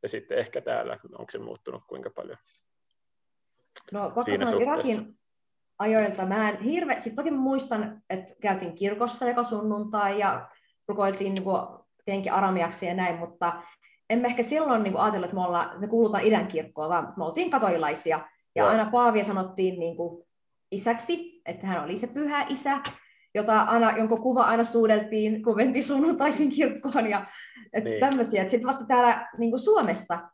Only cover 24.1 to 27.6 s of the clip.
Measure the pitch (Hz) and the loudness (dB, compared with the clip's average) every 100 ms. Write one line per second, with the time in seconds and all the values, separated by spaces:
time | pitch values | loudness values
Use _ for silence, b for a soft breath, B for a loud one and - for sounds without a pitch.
24.1 | 226 247 247 233 226 233 233 220 214 214 | 0 2 4 4 4 2 4 4 4 2
25.1 | 220 214 214 226 214 254 262 247 277 320 | 0 0 0 0 2 2 2 0 2 2
26.1 | - 285 294 294 262 277 - 277 262 220 | 4 2 2 2 4 0 0 -2 0 0
27.1 | 202 - B B B | -2 -4 B B B